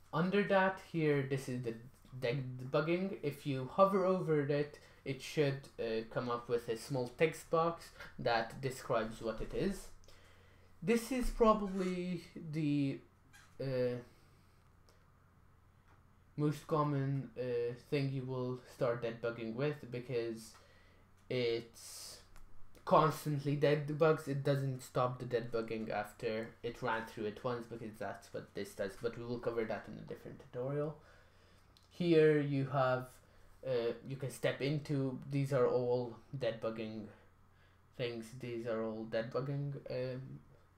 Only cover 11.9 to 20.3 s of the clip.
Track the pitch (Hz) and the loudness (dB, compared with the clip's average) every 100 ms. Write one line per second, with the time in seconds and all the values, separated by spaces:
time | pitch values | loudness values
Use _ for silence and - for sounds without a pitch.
11.9 | 180 180 175 - - 170 151 151 147 139 | 0 -2 -4 -6 -12 -6 -2 2 2 2
12.9 | - - _ - - - - 135 127 123 | -2 -10 _ -20 -20 -20 -6 -2 0 0
13.9 | 123 - - - - - - - - - | 0 -8 -20 -20 -20 -20 -20 -20 -20 -20
14.9 | - - - - - - - - - _ | -20 -20 -20 -20 -20 -20 -20 -20 -20 _
15.9 | - - - - - 151 147 - 160 147 | -20 -20 -20 -14 0 0 0 0 2 2
16.9 | 139 135 139 123 - 127 120 120 127 - | 2 0 -2 -4 -6 -4 -2 -2 -4 -2
17.9 | 147 135 135 127 127 123 127 - - 127 | 0 0 -2 -2 -2 -2 -4 -8 0 0
18.9 | 120 117 113 117 117 113 113 147 143 123 | 2 -2 -4 -4 -4 -6 -2 -2 -2 -6
19.9 | 127 120 117 117 | -8 -4 -2 -2